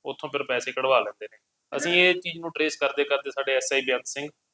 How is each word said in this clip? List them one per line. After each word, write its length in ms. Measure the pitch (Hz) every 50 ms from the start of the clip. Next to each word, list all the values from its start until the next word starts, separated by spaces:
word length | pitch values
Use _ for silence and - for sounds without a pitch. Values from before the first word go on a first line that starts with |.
| -
ਉੱਥੋਂ 240 | 139 131 - - 147
ਫਿਰ 140 | 135 135 135
ਪੈਸੇ 280 | - 127 123 120 131
ਕਢਵਾ 280 | 127 135 131 135 131 120
ਲੈਂਦੇ 280 | 107 104 - - - -
ਨੇ। 60 | _ _ _ _ _ _ _ - -
ਅਸੀਂ 160 | 143 143 170 175
ਇਹ 220 | 180 180 180 180
ਚੀਜ਼ 220 | 180 - 175 165
ਨੂੰ 140 | 165 165 170
ਟਰੇਸ 240 | - - 156 151 -
ਕਰਦੇ 280 | - 143 135 139 147 143
ਕਰਦੇ 280 | 139 143 135 - 139
ਸਾਡੇ 220 | - 139 135 135 135
ਐਸ 200 | 131 127 - 139
ਆਈ 80 | 135
ਬੇਅੰਤ 240 | 131 127 127 123 -
ਸਿੰਘ, 240 | - - 147 143 151 - _ _ _